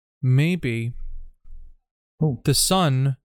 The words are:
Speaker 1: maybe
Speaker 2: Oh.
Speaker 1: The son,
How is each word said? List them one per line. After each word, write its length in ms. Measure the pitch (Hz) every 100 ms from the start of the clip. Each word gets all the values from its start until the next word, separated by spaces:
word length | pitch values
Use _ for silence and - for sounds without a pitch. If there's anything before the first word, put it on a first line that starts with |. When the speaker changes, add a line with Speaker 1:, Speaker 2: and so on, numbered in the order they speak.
| _ _
Speaker 1:
maybe 720 | 127 131 156 180 127 113 117 - - - - - - - - - _ _ _ _
Speaker 2:
Oh. 200 | 156 120
Speaker 1:
The 100 | -
son, 640 | 135 - 185 165 131 139 131